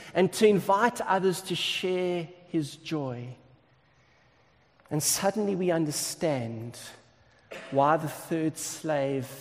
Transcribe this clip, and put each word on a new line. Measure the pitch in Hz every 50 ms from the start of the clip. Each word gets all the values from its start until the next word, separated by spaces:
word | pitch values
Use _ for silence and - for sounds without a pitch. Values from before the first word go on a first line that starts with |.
| - - -
and | 170 190 185
to | - - 220 214
invite | 208 175 185 - 196 202 226 240 233 -
others | - - 185 190 185 190 175 -
to | - - 175
share | - - - - - - 185 185 180 180 180 175 175 165 - - - - -
his | - 165 147 135 - -
joy. | - - 160 151 139 131 120 123 120 127 120 - - - - _ _ _ _ _ _ _ _ _ _ _ _ _ _ _ _ _ _ _ _ _ _ _ _ _ _ -
And | 151 151 147
suddenly | - - - 196 196 196 220 208 202 196 180
we | 185 180
understand | 165 165 160 147 147 - - - - - 180 160 143 127 117 113 113 113 113 120 - - - - - - _ _ _ _ _ _ _ _ _ - - - - -
why | - 139 139 147 160 156
the | 156 147
third | - - - - 170 160 160 156 151 -
slave | - - - - - 156 151 143 135 139 139 135 127 - - -